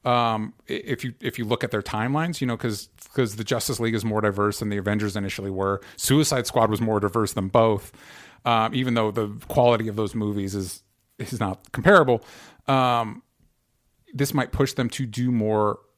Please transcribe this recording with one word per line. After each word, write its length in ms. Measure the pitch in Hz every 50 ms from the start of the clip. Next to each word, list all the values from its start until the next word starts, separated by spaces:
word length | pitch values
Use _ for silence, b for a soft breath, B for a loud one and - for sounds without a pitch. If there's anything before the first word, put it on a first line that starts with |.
| _
Um, 480 | 127 123 120 120 117 113 107 107 - - _ _ -
i-, 40 | 135
if 300 | - - - 120 - -
you, 100 | 127 117 _
if 180 | - - -
you 80 | - 117
look 180 | 107 120 - -
at 60 | -
their 140 | - 107 101
timelines, 580 | - - 107 110 127 139 156 165 175 160 -
you 60 | 139
know, 100 | 123 117
'cause, 320 | 110 - 120 104 98 - _ _ - - - -
'cause 220 | - 123 107 101
the 80 | 107 110
Justice 360 | - 131 117 - - 127 104
League 140 | 117 113 113
is 100 | 107 101
more 180 | 113 104 107
diverse 380 | 107 104 98 101 101 104 101 -
than 100 | 117 104
the 80 | 104
Avengers 380 | 101 92 104 104 107 107 104 98
initially 360 | 107 98 98 - - 98 98
were. 300 | 95 95 98 98 98 98 B B B
Suicide 500 | B - - 135 151 156 - 143 127 113
Squad 240 | - - 123 113 107
was 100 | 107 104
more 180 | 117 110 107 104
diverse 340 | 101 101 - 117 107 95 -
than 160 | 110 95 95
both, 420 | - 120 113 113 107 101 - - B B B B B B B B B B B
um, 280 | 120 117 113 110 113 -
even 200 | 127 131 127 120
though 160 | 117 110 107
the 160 | 101 117 107 104 104 110 - -
quality 380 | - 135 123 120 117 110 113 110
of 60 | 101
those 180 | 107 110 98 -
movies 400 | 113 107 104 101 101 98 98 98
is, 260 | 101 95 90 - - _ _ _ _ _ _ _ -
is 200 | 120 - 127 110
not 320 | 110 95 95 - - - -
comparable. 500 | - 156 185 208 180 151 127 120 110 B B B B B B B B B
Um, 540 | - 135 131 127 123 120 117 113 110 98 - _ _ _ _ _ _ _ _ _ _ _ _ _ _ _ _ _ _ -
this 200 | 123 143 139 -
might 180 | 143 127 - -
push 200 | - 139 131 -
them 160 | - 127 117
to 140 | - - 135
do 260 | 113 110 120 123 127
more 480 | 123 113 107 107 107 107 107 104 - - _ _ _